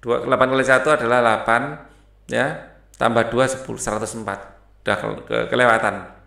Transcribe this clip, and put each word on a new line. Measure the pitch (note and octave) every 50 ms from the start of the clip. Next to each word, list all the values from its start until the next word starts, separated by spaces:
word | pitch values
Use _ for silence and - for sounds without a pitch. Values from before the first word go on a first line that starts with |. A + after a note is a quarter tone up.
| -
Dua, | A#2+ A#2 B2 B2 C3+
delapan | C3 A#2+ C3 B2+
kali | C3 C3+ C3 C3
satu | C3+ B2+ - D3+
adalah | D3+ C3 A#2+ A#2 A#2+ B2+ A#2+
delapan, | A#2 A2 G2+ - - A2+ A#2+ C3 C#3+ D3+ D3+ - - - _ _ _ _ _ _ -
ya. | A#2+ A#2 B2 C#3+ D#3+ - - - - _ _ _ _ -
Tambah | - A#2 A#2 A#2 A2+ A2+
dua, | - A#2+ C3 C3
sepuluh, | - - - - A2+ -
seratus | - - G#2 G#2+ A2 G#2+
empat. | - A#2 A2 G#2 G2 F#2+ - - - - _ _ _ _ _
Udah | - G2+ -
ke-, | - A2 G#2 - -
ke-, | - A2+ A2+ A2+ - -
kelewatan. | B2 B2+ B2 A2+ A2+ A2 G#2+ G2+ G2+ F#2 - - - -